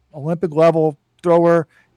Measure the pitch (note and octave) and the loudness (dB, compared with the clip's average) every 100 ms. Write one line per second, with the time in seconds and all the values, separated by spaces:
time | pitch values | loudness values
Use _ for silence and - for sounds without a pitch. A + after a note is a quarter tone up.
0 | _ D#3 D3 E3+ F3 D3+ E3 D#3+ D#3 D3 | _ -14 -10 -6 -6 2 2 2 -2 -4
1 | _ _ F3 E3+ E3+ E3+ D#3 _ _ | _ _ 0 2 2 0 -2 _ _